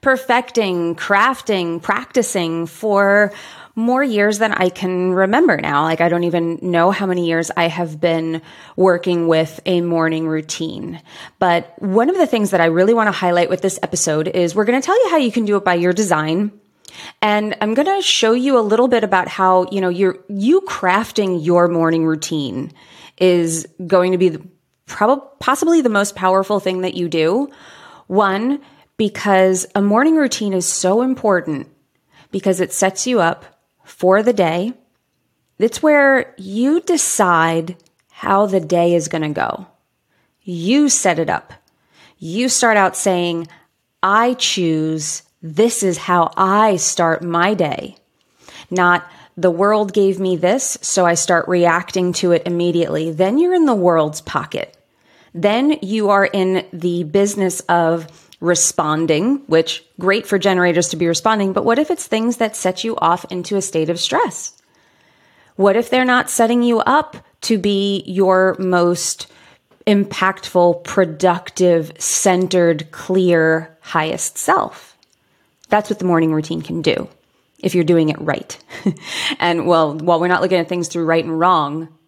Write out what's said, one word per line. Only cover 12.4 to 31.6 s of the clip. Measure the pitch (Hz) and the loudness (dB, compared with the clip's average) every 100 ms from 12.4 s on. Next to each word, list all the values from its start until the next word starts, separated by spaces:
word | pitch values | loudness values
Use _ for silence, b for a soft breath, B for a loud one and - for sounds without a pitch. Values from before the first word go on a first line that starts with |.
| 220 | 0
that | 190 | 2
I | 165 | 2
really | 165 190 | 4 4
wanna | 233 214 | 4 2
highlight | 180 180 175 170 | 0 0 2 0
with | 180 | 0
this | 190 185 | -2 -4
episode | 190 175 - 151 156 | -6 -4 -2 -2 0
is | - 175 | 0 0
we're | 180 | 0
gonna | 214 247 | 0 0
tell | 262 403 | 0 0
you | 494 | 2
how | 320 | 2
you | 254 | 0
can | 214 | -2
do | 214 202 | 0 0
it | |
by | 196 | 0
your | 175 175 | 0 0
design. | 180 214 165 156 165 208 - _ _ B B B B | 0 0 0 0 -2 -2 -6 _ _ B B B B
And | 214 208 214 - | 0 0 -2 -4
I'm | 214 | -2
gonna | 226 302 392 | 0 0 0
show | - - 220 | 0 0 2
you | 240 254 262 | 2 2 2
a | |
little | 214 220 247 | 2 2 2
bit | 233 | 2
about | 214 185 180 | 2 0 -2
how, | - 190 185 180 | 0 4 4 2
you | 196 | -2
know, | 185 | -2
you're, | 175 190 185 _ | 0 0 0 _
you | 202 208 359 | -4 2 2
crafting | 381 - 185 190 220 - 196 180 | 2 -4 0 0 0 -2 -2 -2
your | 156 175 175 | 2 4 4
morning | 170 165 165 160 | 2 0 2 0
routine | 156 151 156 139 131 135 B B B B _ | -2 -4 -6 -6 -8 -10 B B B B _
is | 185 175 170 165 - _ 180 | 2 2 0 -4 -10 _ 0
going | 180 180 | 2 2
to | 185 | 2
be | 180 | 2
the, | 156 - _ _ _ _ | 0 -12 _ _ _ _
prob-, | - 214 277 - _ | -2 0 0 -2 _
possibly | - 277 320 339 | -2 0 2 2
the | 254 | 2
most | 208 208 | 0 -2
powerful | - 190 190 190 208 | -2 0 2 0 -2
thing | 190 185 | -2 -4
that | 185 | -4
you | - 175 | -4 -4
do. | 165 160 208 285 B B B B B B | 0 0 0 -4 B B B B B B
One, | 190 196 190 233 285 B B B _ | 0 2 0 -2 -4 B B B _
because | 214 208 208 190 190 185 - | -4 -2 0 4 4 2 -2
a | 202 | -2
morning | 202 214 294 | 2 2 4
routine | 320 277 - 208 | 2 2 -2 -2
is | 190 | -2
so | 175 - 185 208 | -2 -2 0 2
important | 254 254 220 185 165 147 | 0 -2 0 0 0 -8